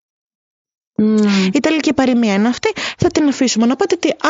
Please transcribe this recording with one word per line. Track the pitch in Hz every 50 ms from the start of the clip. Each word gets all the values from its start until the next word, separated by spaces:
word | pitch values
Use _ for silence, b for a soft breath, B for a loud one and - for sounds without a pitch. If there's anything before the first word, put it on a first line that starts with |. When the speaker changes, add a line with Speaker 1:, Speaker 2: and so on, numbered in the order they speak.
| _ _ _ _ _ _ _ _ _ _ _ _ _ _ _ _ _ _ _ -
Speaker 1:
Ναι. | 214 214 214 214 214 202 202 196 190 185 190
Speaker 2:
Ιταλική | 285 - 311 320 311 - 311 294
παροιμία | 277 262 254 254 240 233 214 196
είναι | 202 208 240
αυτή. | 247 - - 440 - B B B B B
Θα | - 349
την | - - 302 285
αφήσουμε | 247 - 269 233 - 214 233
να | 233 269
πάτε | - 403 - 381
τι, | 359 - 320 - - - 302